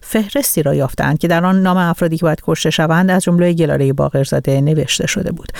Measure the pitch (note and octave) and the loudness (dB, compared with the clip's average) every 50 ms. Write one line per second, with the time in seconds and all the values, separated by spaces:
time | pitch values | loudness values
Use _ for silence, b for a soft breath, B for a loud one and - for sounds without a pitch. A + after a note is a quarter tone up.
0 | - - - A3 G#3+ G3+ - C#4 C#4 - - - D3+ C#3 D3+ C#3+ C3+ C3 - - | -16 -10 -8 -8 -8 -6 -6 -4 -4 -2 -2 -2 -2 0 0 -2 -2 -4 -4 -4
1 | - - D3+ D#3 - E3+ E3+ E3 F3 F#3 F#3+ F#3+ F#3+ F#3 F3+ F#3 F3+ E3+ E3+ - | -2 -2 -2 -2 0 0 0 0 2 2 2 2 2 2 2 2 0 0 0 0
2 | F3+ E3+ D#3+ D#3+ E3+ D#3+ D3+ - - - E3 - - D#3+ D#3 - E3 D#3 E3 E3 | -2 -2 -2 0 0 0 -2 -2 -2 -4 -4 -2 0 -2 0 0 0 2 2 2
3 | F#3 F#3+ F#3 F#3+ F3+ - F3 F3 F3 F3 F3 E3 D#3+ D3 C#3+ C#3 C#3 C3+ C3+ C#3 | 4 4 2 2 2 2 2 4 4 2 2 2 2 0 2 2 2 0 2 2
4 | C#3+ C#3 - C#3 C#3 - - C#3 C3+ - C3+ C3+ C#3 D3 D#3 D#3 C3+ C3+ - - | 0 0 2 0 0 0 0 -2 0 0 2 2 2 2 2 0 0 -2 -2 -2
5 | - D#3 - G3+ F#3+ - E3+ E3+ - - - | -2 -2 -2 -2 -2 -4 -6 -6 -8 -10 -10